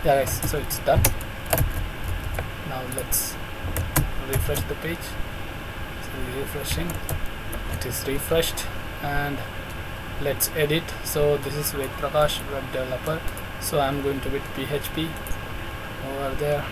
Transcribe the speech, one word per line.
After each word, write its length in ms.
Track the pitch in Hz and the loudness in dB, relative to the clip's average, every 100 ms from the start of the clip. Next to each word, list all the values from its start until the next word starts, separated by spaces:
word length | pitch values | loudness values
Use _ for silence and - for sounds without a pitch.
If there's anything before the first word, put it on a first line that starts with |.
yeah 200 | - 139 | 6 6
guys, 80 | 127 - - | 4 0 0
so 80 | 147 | 0
it's 220 | - - | -2 -2
done. 240 | - - - - - - - - - - - - - - - - - - - | 4 8 8 6 -4 -6 0 2 4 0 -2 -4 -2 -2 -2 -4 -4 -6 -6
Now 120 | 131 127 131 | -4 -4 -4
let's 400 | - - - - - - - - - - - - - | 0 0 0 -4 -8 -6 -2 0 2 2 2 0 0
refresh 320 | 139 - 147 | 2 2 0
the 120 | - 143 | 0 -4
page. 220 | 160 175 - - - - - - - - - - | -4 -4 -6 -4 -4 -4 -6 -8 -8 -6 -6 -6
So 380 | - - - 131 | -6 -4 -4 -4
refreshing, 520 | 139 147 135 - 170 165 - - - - - - - | -4 -4 -2 0 0 -2 -2 0 -2 -4 -6 -4 -4
it 120 | - 127 | -4 -2
is 180 | 120 143 | -2 0
refreshed, 580 | 139 - 165 165 - - - - - | 0 2 4 4 0 -4 -4 -6 -4
and 340 | 143 143 143 139 - - - - - - - - | 0 2 2 -2 -4 -6 -6 -6 -6 -6 -6 0
let's 280 | 143 131 - - | 0 2 0 2
edit. 280 | 147 156 - - | 4 2 0 -6
So 340 | - 151 147 143 | -2 4 4 4
this 160 | 139 | 2
is 180 | 151 147 | -2 -2
Ved 160 | 143 135 - | -2 -4 -2
Prakash, 380 | 143 147 151 - - | 0 6 6 4 -2
web 120 | 139 131 | -4 -2
developer, 500 | 131 131 127 - 160 - - - - | -2 -2 -2 0 0 0 -2 -6 -4
so 180 | - 151 | 0 4
I'm 220 | 135 143 | 4 4
going 180 | 139 139 | 2 0
to 80 | 135 | 0
put 120 | 139 - - | -2 -2 -4
P 80 | |
H 260 | 135 147 - - | 0 0 0 -2
P 120 | 160 156 - - - - - - - - 135 | -2 -2 -2 -2 -2 -6 -6 -6 -6 -6 -4
over 260 | 139 139 139 | -2 0 2
there. 300 | 147 147 143 | 2 2 0